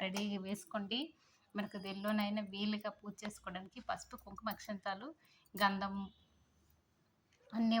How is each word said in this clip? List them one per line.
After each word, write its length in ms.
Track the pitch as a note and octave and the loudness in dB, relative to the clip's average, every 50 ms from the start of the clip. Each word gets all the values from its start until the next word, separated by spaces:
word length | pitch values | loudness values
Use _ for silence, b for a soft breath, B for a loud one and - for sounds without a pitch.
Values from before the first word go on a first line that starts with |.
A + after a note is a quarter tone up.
| G3+ | 2
రెడీగా 360 | F#3+ F#3 G3+ G#3 G#3 G3+ G3 F#3+ | 0 0 0 0 0 0 0 -2
వేసుకోండి, 560 | F#3+ G3+ G3 - - - G#3+ G3+ G3 A3 B3 D4 D#4+ b b b b b b b b - | -2 -4 -4 -4 -4 -4 -4 -2 0 0 -2 -2 -2 b b b b b b b b -4
మనకు 220 | G3+ G3+ G3 - G#3 F#3 | -4 -4 -2 -4 -6 -6
దెల్లోనైనా 560 | G3 F#3+ G3 G3 G#3 G#3+ G#3+ G#3 G3+ G#3 G#3+ G#3 F#3+ | -4 -4 -2 0 2 4 4 4 2 2 0 -2 -2
వీలుగా 420 | F#3+ G3 G#3 G#3 G#3+ G#3 - G#3+ G3+ - | -2 0 2 2 2 0 0 -4 -6 -6
పూజ 160 | - G#3 G3+ - | -8 -12 -10 -8
చేసుకోవడానికి 600 | - G#3 G#3 - - F#3+ F3+ F3+ F#3+ F#3+ - B3+ | -8 -8 -8 -8 -8 -6 -6 -6 -8 -10 -12 -8
పసుపు 380 | A3 - - F3+ - - - A#3 - | -4 -4 -4 -4 -4 -8 -12 -12 -12
కుంకుమ 280 | - G3 - - A3 G3+ | -12 -12 -6 -2 -2 -2
అక్షంతాలు, 520 | - - - G#3+ G3 - G3+ F#3+ F#3+ A3+ C#4+ E4 b b b b b b b - | -2 -4 -6 -6 -4 -2 -4 -4 -4 -4 -8 -12 b b b b b b b 2
గంధం 400 | F#3+ G3+ G3 G3 G3 G3 G3 G3 G3+ G3 - - - - - _ _ _ _ _ _ _ _ _ _ _ _ _ _ _ _ _ _ _ _ _ _ _ - - | 4 4 6 6 4 0 0 -2 -2 -4 -4 -8 -14 -20 -20 _ _ _ _ _ _ _ _ _ _ _ _ _ _ _ _ _ _ _ _ _ _ _ -4 0
అన్నీ 260 | A3 A3+ A3+ A3+ A3+ | 4 6 6 8 8